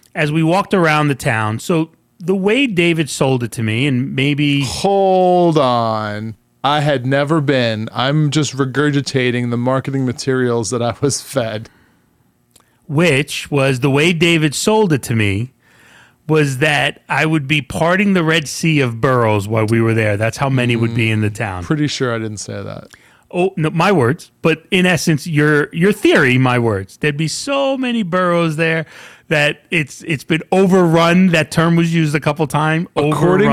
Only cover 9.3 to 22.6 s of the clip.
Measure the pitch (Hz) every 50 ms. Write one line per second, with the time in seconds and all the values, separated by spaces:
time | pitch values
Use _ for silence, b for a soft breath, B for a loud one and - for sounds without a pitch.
9.3 | 120 123 120 120 120 120 120 127 131 135 131 - 135 135 131 127 117 - - -
10.3 | 131 131 127 123 117 117 113 101 123 120 117 120 113 - - 143 - - - -
11.3 | - 135 117 110 107 107 113 - b b b b b b b b b b b b
12.3 | _ _ _ _ _ b b b b b b - 151 147 175 175 139 131 151 -
13.3 | - - - - 147 143 135 135 139 127 120 143 135 139 151 175 185 160 156 170
14.3 | 170 160 151 156 135 - - - 220 220 220 190 156 127 - - 117 113 107 101
15.3 | 98 101 117 127 - b b b b b b b b b b b b b _ -
16.3 | 156 156 151 139 135 127 147 156 147 139 135 143 - - _ - 151 139 151 160
17.3 | 160 160 139 131 156 151 131 - - - 165 165 180 185 208 202 196 185 165 156
18.3 | 160 170 156 123 - - - 165 160 147 135 123 117 113 110 139 131 123 117 110
19.3 | 107 104 95 104 110 113 110 107 113 113 113 113 113 113 110 107 104 101 110 113
20.3 | - - 143 139 135 131 123 120 120 113 117 117 117 120 113 110 110 107 107 104
21.3 | 101 - 120 104 92 90 90 - 160 151 151 143 - - 135 123 117 113 110 110
22.3 | 107 101 - - 107 101